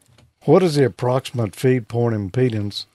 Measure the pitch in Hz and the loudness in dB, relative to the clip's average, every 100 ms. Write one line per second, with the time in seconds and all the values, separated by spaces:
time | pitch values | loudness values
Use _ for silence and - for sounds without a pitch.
0 | _ _ _ _ - 175 180 143 123 - | _ _ _ _ 2 4 4 2 0 0
1 | 123 131 - 120 107 - 131 127 107 117 | -2 -2 -4 -6 -6 0 0 0 -2 -2
2 | 120 107 95 127 127 107 101 - - | -2 -2 -4 -2 0 -2 -6 -8 -14